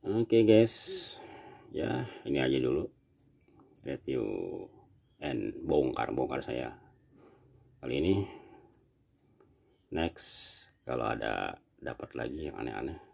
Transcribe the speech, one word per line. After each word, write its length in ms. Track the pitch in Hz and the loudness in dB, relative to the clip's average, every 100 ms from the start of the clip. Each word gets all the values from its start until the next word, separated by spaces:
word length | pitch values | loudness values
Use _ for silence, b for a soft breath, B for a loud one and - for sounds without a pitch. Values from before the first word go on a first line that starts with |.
| 95 | 0
Oke, 400 | 107 117 117 107 | 0 6 6 10
guys. 280 | 110 113 - - - - - B B B B B | 10 8 2 -8 -10 -10 -16 B B B B B
Ya, 320 | 73 - 123 127 - | -6 -2 -2 -4 -8
ini 160 | - 71 | -2 0
aja 240 | 64 67 | 2 2
dulu 240 | 64 65 90 _ _ _ _ _ _ - - - | 2 0 -2 _ _ _ _ _ _ -20 -20 -16
review 420 | - 69 - 65 52 50 50 - 92 - - _ _ _ | -10 -8 -4 -2 -2 -4 -6 -8 -12 -18 -20 _ _ _
and 340 | 147 - 50 - - | -6 -4 -4 -6 2
bongkar-bongkar 760 | 76 65 - 57 60 64 65 | 4 4 2 -2 0 -2 -2
saya 320 | - 60 62 - - - _ b b b b b - _ | -4 -6 -6 -10 -20 -20 _ b b b b b -20 _
kali 160 | 67 65 | -4 0
ini. 160 | 85 95 95 B B B B B _ _ _ _ _ _ - _ _ _ _ | 2 2 0 B B B B B _ _ _ _ _ _ -20 _ _ _ _
Next, 720 | - 82 - - - - - - _ - | -2 -2 -4 -14 -10 -12 -12 -18 _ -6
kalau 220 | 62 55 | -2 -2
ada 500 | 57 55 50 50 50 _ _ | -2 -2 -2 -4 -8 _ _
dapat 320 | - - - | -10 -10 -10
lagi 320 | 65 60 76 76 | -6 -6 -6 -8
yang 140 | 50 | -6
aneh-aneh 400 | 60 52 65 - - | -6 -6 -8 -8 -16